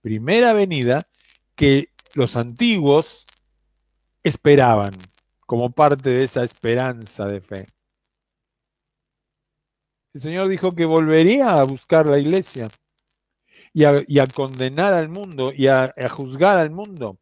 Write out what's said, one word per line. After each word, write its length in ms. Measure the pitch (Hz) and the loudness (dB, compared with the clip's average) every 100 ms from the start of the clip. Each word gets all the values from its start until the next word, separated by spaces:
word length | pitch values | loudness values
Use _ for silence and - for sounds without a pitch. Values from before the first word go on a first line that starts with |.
Primera 520 | 113 107 123 220 247 | -8 -8 -2 2 2
venida 560 | 214 196 156 120 135 - _ _ _ _ | 2 0 -2 -2 -2 -4 _ _ _ _
que 340 | - 143 139 - - _ | 0 2 2 0 -16 _
los 220 | - 123 120 | -4 -4 -4
antiguos 880 | 120 120 240 208 143 147 160 - - _ _ _ _ _ _ _ _ _ | -8 -2 0 0 2 2 0 -14 -20 _ _ _ _ _ _ _ _ _
esperaban 720 | - - 147 143 123 110 101 98 - _ _ _ - | -6 -2 2 4 4 2 -2 -10 -20 _ _ _ -8
como 240 | 120 123 | -6 -6
parte 400 | 123 151 139 131 | -2 0 0 -2
de 140 | 123 | -2
esa 200 | 131 - | -2 -4
esperanza 800 | 123 _ 117 120 131 120 107 - 101 | -6 _ -4 -2 -4 -8 -18 -10 -10
de 140 | 101 | -10
fe. 260 | 95 98 95 _ _ _ _ _ _ _ _ _ _ _ _ _ _ _ _ _ _ _ _ _ _ _ _ | _ -16 -16 _ _ _ _ _ _ _ _ _ _ _ _ _ _ _ _ _ _ _ _ _ _ _ _
El 80 | 143 | -14
Señor 280 | 139 175 190 | -8 -4 -4
dijo 260 | 190 185 | -2 -4
que 100 | 170 | -2
volvería 680 | 165 160 156 160 165 262 254 | 0 2 4 4 4 4 2
a 100 | 165 | 2
buscar 420 | 135 135 _ 165 151 | 0 -2 _ 2 4
la 120 | 143 | 2
iglesia 500 | 147 185 180 135 113 _ _ _ _ _ _ _ _ _ _ | 0 -2 -4 -12 -14 _ _ _ _ _ _ _ _ _ _
y 120 | - | 2
a, 200 | 147 143 139 | 4 4 2
y 140 | 143 | 2
a 60 | 127 | 2
condenar 680 | 123 135 131 131 143 196 | -2 -8 -6 -6 -2 0
al 140 | 180 156 | 0 -2
mundo 440 | 180 202 147 131 | -10 -14 -6 -6
y 140 | 139 135 | 0 2
a, 260 | 131 131 - | 2 0 -6
a 120 | 127 | -10
juzgar 500 | - 131 135 180 190 | -10 -14 0 2 2
al 120 | 156 | 0
mundo. 480 | 165 208 180 113 95 | -6 -16 -12 -12 -12